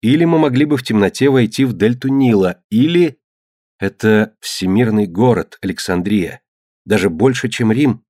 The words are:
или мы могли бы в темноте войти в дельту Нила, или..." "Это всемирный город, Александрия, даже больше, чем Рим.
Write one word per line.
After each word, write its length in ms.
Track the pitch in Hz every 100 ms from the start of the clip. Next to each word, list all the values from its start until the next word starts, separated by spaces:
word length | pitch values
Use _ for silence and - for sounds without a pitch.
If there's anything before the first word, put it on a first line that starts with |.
или 240 | 107 147 170
мы 120 | 165
могли 280 | 156 127 147
бы 100 | 143
в 80 |
темноте 460 | 123 110 98 - 135
войти 360 | 131 113 - 131
в 80 |
дельту 360 | 95 104 123 135
Нила, 520 | 135 131 107 92 90 _
или..." 500 | 107 147 170 175 - _ _ _ _ _ _
"Это 560 | 98 - 110 107 107 _
всемирный 680 | - - 92 98 117 107 104
город, 500 | 85 123 107 - -
Александрия, 800 | 98 82 - 90 90 104 82 - _ _ _ _ -
даже 240 | 104 95
больше, 380 | 85 131 127 123
чем 240 | - 113
Рим. 320 | 110 143 107 _